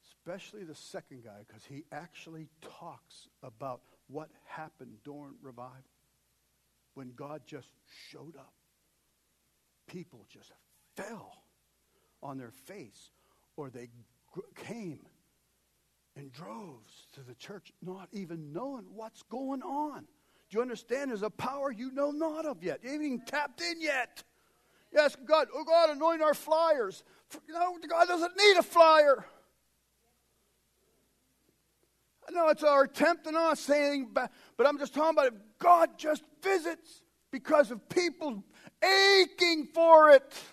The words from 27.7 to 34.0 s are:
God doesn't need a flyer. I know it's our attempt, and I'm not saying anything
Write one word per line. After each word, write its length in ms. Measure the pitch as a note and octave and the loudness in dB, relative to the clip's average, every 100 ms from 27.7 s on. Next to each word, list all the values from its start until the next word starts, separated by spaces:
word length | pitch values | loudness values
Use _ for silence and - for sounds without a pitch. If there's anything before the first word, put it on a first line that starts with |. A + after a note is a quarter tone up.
| F4 D#4+ | -6 -6
God 220 | E4 F4 | 0 2
doesn't 300 | F4+ E4+ F4+ | 2 -4 4
need 180 | G#4 F#4 | 6 6
a 60 | |
flyer. 640 | - E4+ D#4+ D#4 D4 B3 - - _ _ _ _ _ _ _ _ _ _ _ _ _ _ _ _ _ _ _ _ _ _ _ _ _ _ _ _ - | 4 6 8 8 6 4 0 -20 _ _ _ _ _ _ _ _ _ _ _ _ _ _ _ _ _ _ _ _ _ _ _ _ _ _ _ _ -10
I 40 | |
know 160 | F4 D#4+ | -2 0
it's 160 | D4+ | 2
our 200 | D4+ C#4+ | 2 4
attempt, 440 | C#4 - D4+ E4+ D#4 | 2 2 0 0 -4
and 100 | D#4 | -2
I'm 60 | |
not 140 | E4 D4 | 0 -2
saying 260 | - D4 | 0 0
anything 300 | C#4+ C#4+ | 0 -4